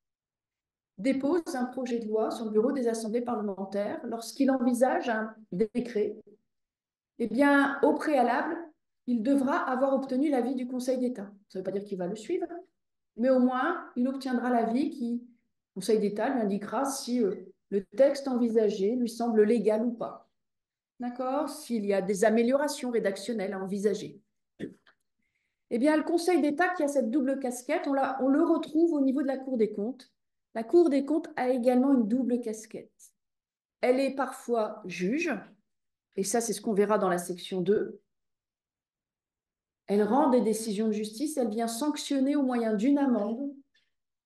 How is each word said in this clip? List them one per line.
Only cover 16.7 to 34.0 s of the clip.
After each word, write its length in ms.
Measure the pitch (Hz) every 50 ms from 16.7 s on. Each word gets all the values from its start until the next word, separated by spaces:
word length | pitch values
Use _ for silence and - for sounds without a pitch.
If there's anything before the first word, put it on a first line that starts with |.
| 214 233 277
si, 380 | 277 - - - 240 240 247
euh, 120 | 220 185 202 190 - - - _ _ _
le 140 | 196 202 196
texte 420 | - - 208 269 294 302 277 277
envisagé 680 | 277 254 233 247 226 214 226 220 202 214 185 190 202 247
lui 120 | 254 240 220
semble 340 | - - 233 240 214 214
légal 420 | 214 208 240 226 185 214 214 220 233
ou 80 | 247
pas. 360 | 226 - 175 - - - _ _ _ _ _ _ _ _ _ _ _ _ _ _ _ _
D'accord ? 500 | 240 247 247 - 254 254 269 294 311 277
S'il 380 | - - - - 240 226 202
y 80 | 202 196
a 80 | 196
des 220 | 185 185 214 180 214
améliorations 640 | 214 214 233 233 233 262 277 302 285 285 - 262 247
rédactionnelles 640 | 233 220 185 190 190 - - - 240 214 185 202 202
à 80 | 190
envisager. 580 | 190 190 196 202 190 214 190 - 151 - - - _ _ _ _ _ _ _ _ - - - _ _ _ _ _ _ _ _ _ _ _ _ _ _ _ _ _ _ _
Eh 80 | - 233
bien, 180 | 240 302 311
le 60 | 311
Conseil 380 | 302 320 330 339 339 370 359 330
d'État 280 | 277 294 294 285 349 370 359
qui 80 | -
a 60 | 302 285
cette 220 | 285 277 233 220
double 280 | 226 302 247 269 269 269
casquette, 480 | 262 247 247 - - - 294 359 -
on 60 | 294
l'a, 260 | 277 269 269 - - -
on 60 | 247 277
le 140 | 269 302
retrouve 500 | 339 311 330 294 - - - 311 339 339
au 80 | 311 285
niveau 220 | 269 269 254 285
de 60 | 294 269
la 80 | 269
Cour 200 | 262 - 269 262
des 160 | 233 220 202
comptes. 400 | - - 202 226 269 - - _ _ _ _ _ _ _ _ _ _
La 100 | 226 226
Cour 240 | 226 - 349 339 320
des 160 | 277 269 277
comptes 240 | 277 294 330 330 - -
a 140 | - 254 254
également 420 | 262 254 233 254 254 247 262 277
une 160 | 277 247 220 196
double 320 | 233 262 247 226 247 240
casquette. 720 | - 220 214 - - - - 165 - - _ _ - - _ _ _ _ _ _ _ _ _ _ _ _ _ _
Elle 200 | - 247 254 262